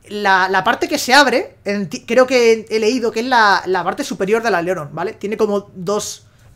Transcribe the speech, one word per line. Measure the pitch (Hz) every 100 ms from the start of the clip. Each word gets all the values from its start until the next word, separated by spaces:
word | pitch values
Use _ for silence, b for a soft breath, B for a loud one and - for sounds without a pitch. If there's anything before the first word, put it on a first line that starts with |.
| -
la, | 208 202 190 185
la | 190
parte | 214 262 -
que | 196
se | -
abre, | 269 262 247 - - 202
en | 202 185
ti-, | - -
creo | 233 254
que | 254 233 226 -
he | 220
leído | 220 254 220
que | 226
es | 254
la, | 247 208 180 170
la | 185
parte | 175 208 269
superior | 208 196 226
del | 226 180
alerón, | 170 180 143
¿vale? | 156 202
Tiene | - 202 -
como | 208 202 202 190
dos | 175 208 - - _ b b